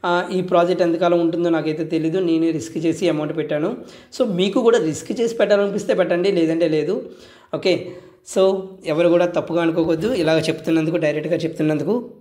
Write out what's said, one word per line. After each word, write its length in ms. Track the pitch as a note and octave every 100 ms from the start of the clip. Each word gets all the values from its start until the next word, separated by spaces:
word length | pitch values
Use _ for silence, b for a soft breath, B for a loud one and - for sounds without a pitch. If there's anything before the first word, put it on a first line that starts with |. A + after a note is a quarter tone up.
| F#3
ఆ, 20 | F3 F3+ F#3
ఈ 40 | F3+
ప్రాజెక్ట్ 320 | F3 F3 F3+ F3
ఎంతకాలం 320 | E3 E3+ F3
ఉంటుందో 260 | E3+ E3 E3+ E3
నాకైతే 280 | D3+ D#3 D#3
తెలీదు, 240 | D#3+ D#3+ F3 F3
నేనే 220 | D#3+ E3 D#3
రిస్క్ 180 | - D#3
చేసి 200 | E3 D#3+ F3
అమౌంట్ 200 | D3+ D3+ D#3
పెట్టాను. 320 | D3 D3+ E3+ B3+ B B B -
So 80 | A#3+ F3
మీకు 180 | G3 C4 A#3
కూడా 140 | A#3 D#3+
రిస్క్ 240 | D3 - G#3
చేసి 160 | A#3 A#3
పెట్టాలనిపిస్తే 540 | G3+ G3+ G3+ G3 - G3+
పెట్టండి, 300 | E3+ F3 F#3+ F3+
లేదంటే 300 | D#3+ E3 E3 D#3
లేదు. 200 | D3+ A3+ B3+ B B B B D3+
ఓకే, 140 | F#3+ F3 - B B B -
so 120 | - F#3+ G3 F#3 - -
ఎవరు 160 | D3+ F3
కూడా 120 | E3+ F3 E3
తప్పుగా 220 | - E3 E3
అనుకోవద్దు 420 | E3 D#3+ D#3+ G#3 B3
ఇలాగ 160 | D#3 D#3+ D#3+
చెప్తున్నందుకు, 520 | D#3+ - D#3+ D#3 E3 D#3
డైరెక్ట్గా 320 | D3 D#3 E3 D#3+
చెప్తున్నందుకు. 500 | D#3+ D#3 D3+ C#3+ A#3+ A#3 -